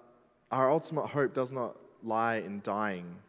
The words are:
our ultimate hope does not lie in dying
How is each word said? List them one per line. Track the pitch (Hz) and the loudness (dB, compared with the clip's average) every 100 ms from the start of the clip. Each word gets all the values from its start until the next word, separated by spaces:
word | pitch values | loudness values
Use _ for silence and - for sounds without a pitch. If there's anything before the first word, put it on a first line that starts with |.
| - - _ _ _ | -20 -20 _ _ _
our | 123 131 | 2 4
ultimate | 160 160 151 110 | 4 2 -2 -2
hope | 143 127 | 0 0
does | 131 123 | 0 -2
not | 131 113 - - - | -2 -4 -6 -18 -12
lie | 113 110 117 113 | -2 2 2 0
in | 87 101 | -2 -6
dying | 107 101 107 90 87 92 | -2 0 0 -2 -8 -14